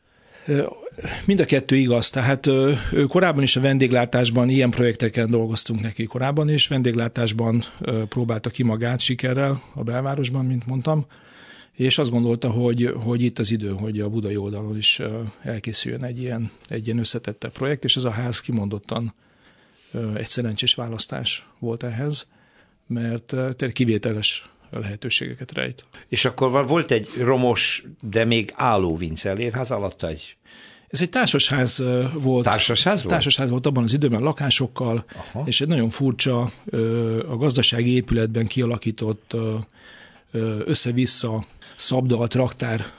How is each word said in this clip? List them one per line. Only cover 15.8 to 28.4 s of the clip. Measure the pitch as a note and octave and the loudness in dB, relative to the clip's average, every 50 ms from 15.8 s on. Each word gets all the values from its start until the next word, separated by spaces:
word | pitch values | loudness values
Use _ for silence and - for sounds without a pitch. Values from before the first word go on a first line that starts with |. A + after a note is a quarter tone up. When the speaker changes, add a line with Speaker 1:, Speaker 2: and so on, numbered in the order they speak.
| - B2+ A#2 B2 C3 | -2 -4 -4 -6 -8
Speaker 1:
egy | B2 B2 A#2+ | -8 -8 -8
ilyen, | B2+ B2 A#2+ A2+ A2+ G#2+ - - - - | -6 -6 -4 -4 -6 -6 -8 -12 -12 -10
egy | - A#2 A2 | -8 -6 -4
ilyen | A#2+ A2+ A#2+ | -2 -2 0
összetettebb | A2+ A2 - A#2 - - G#2 - - A2 | 0 0 0 -2 -4 -8 -10 -8 -10 -12
projekt, | - - C3+ C#3 D3 C3 - | -8 -4 -4 -4 -2 -2 0
és | C3 A#2+ | 0 0
ez | C3+ B2+ | 0 0
a | B2 | -2
ház | G#2 G#2+ B2 B2 A#2 - | -2 -2 -4 -4 -4 -4
kimondottan, | - - A#2+ A2+ G2+ G2+ G#2+ G#2 - - - A2+ A#2+ A2+ - _ _ _ _ _ _ _ _ _ _ _ _ _ _ _ | -4 -2 -2 -2 -2 -2 -4 -6 -8 -6 -6 -6 -6 -6 -8 _ _ _ _ _ _ _ _ _ _ _ _ _ _ _
ö, | - A#2 A2+ A2 G#2+ | -8 -6 -6 -6 -6
egy | G2+ A2+ - | -6 -4 -2
szerencsés | - B2 A#2+ A2+ G#2+ G#2 - B2 - | -2 -2 0 -2 -2 -4 -4 -4 -4
választás | - A#2+ A#2 A#2 G#2+ - - - C3+ B2+ - - - - - _ _ | -6 -6 -6 -6 -4 -4 -4 -6 -6 -6 -6 -6 -6 -8 -16 _ _
volt | - A#2 A#2 A#2 B2 | -6 -6 -6 -6 -6
ehhez, | B2 A2+ A2+ C#3 D3 D3+ C#3+ - - _ _ _ _ _ _ _ _ _ _ _ - | -8 -6 -6 -4 -4 -4 -4 -6 -8 _ _ _ _ _ _ _ _ _ _ _ -6
mert, | A#2+ A#2 A#2 A#2 A#2 A#2+ - - | -4 -4 -2 -4 -4 -6 -6 -6
ö, | - C3 B2+ C3 B2+ | -6 -4 -4 -4 -4
tényleg | B2+ C#3+ B2+ A2+ - | -4 -4 -4 0 0
kivételes | B2+ A2+ A2 G#2 - A2+ G#2+ G#2+ G#2 - - - - - _ _ _ _ | 2 2 2 2 0 -2 -2 0 0 0 0 -2 -6 -16 _ _ _ _
lehetőségeket | - A#2 A2 G2 G2+ G#2+ - B2 - - C3 B2 A#2+ B2 B2+ - - | -10 -8 -8 -8 -8 -8 -4 -2 -2 -2 -2 -4 -8 -10 -14 -10 -6
rejt. | - C3 B2+ B2 - - _ - - - - | -4 -4 -4 -6 -10 -16 _ -20 -20 -10 -4
Speaker 2:
És | - A2+ - | -2 0 0
akkor | C3 A#2 - C3+ C3 | 0 2 2 2 4
va-, | B2 C#3 C#3 B2 | 4 4 2 2
volt | D3 E3+ D#3 - | 2 0 2 2
egy | C3 A2+ G2+ - - B2 | 0 0 0 -2 -4 0
romos, | B2 A#2+ C3+ B2+ B2+ B2 A#2 - - - - - - - - - - A2 | 2 4 4 4 4 4 4 2 2 0 -2 -4 -8 -12 -18 -14 -10 -2
de | G2 A2+ A2+ | 0 2 4
még | A#2 A#2 A2+ | 4 4 2